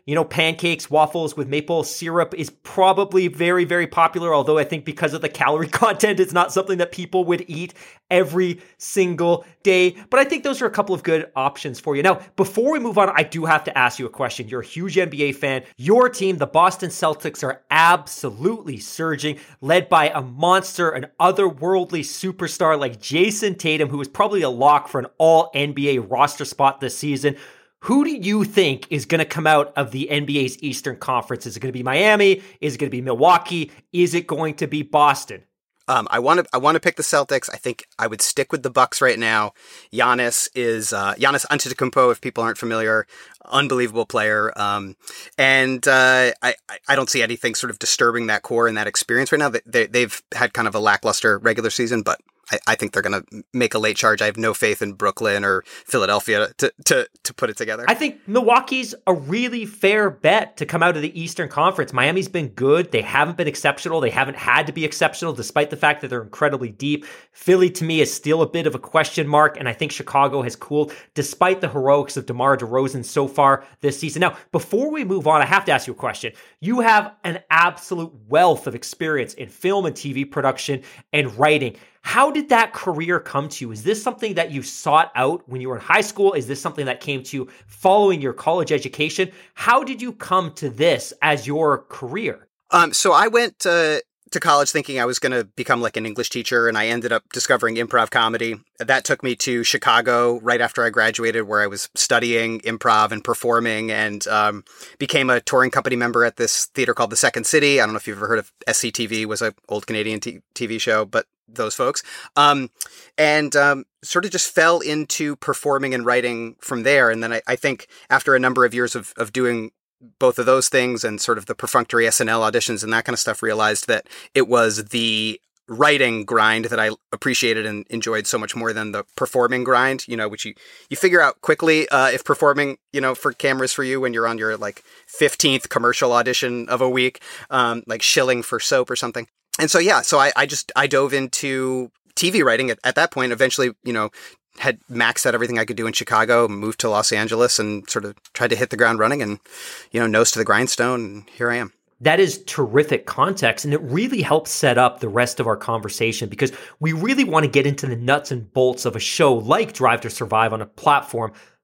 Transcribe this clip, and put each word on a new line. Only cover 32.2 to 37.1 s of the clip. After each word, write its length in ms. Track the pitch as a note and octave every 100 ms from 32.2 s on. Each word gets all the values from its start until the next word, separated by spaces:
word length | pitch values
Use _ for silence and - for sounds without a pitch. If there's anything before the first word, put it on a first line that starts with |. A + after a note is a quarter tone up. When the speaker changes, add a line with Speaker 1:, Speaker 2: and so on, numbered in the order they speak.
| G3 F#3+ - -
Speaker 1:
Is 140 | D3
it 40 | A#2+
gonna 120 | C#3
be 100 | B2+
Milwaukee? 720 | C3 A#2+ E3 F#3 F3+ E3+ D3+ _ _
Is 240 | F3 F3
it 120 | F3 E3+
going 280 | D3 D#3+ D3
to 100 | D3
be 160 | D3+
Boston? 600 | D3 D3+ D3 C#3 - F#2+ _ _ _ _ -
Speaker 2:
Um, 180 | B2+ G#2
I 120 | A#2
wanna, 240 | C3 F3 -
I 60 | B2+
wanna 200 | C#3+ D#3+
pick 160 | F3+
the 80 | -
Celtics. 480 | -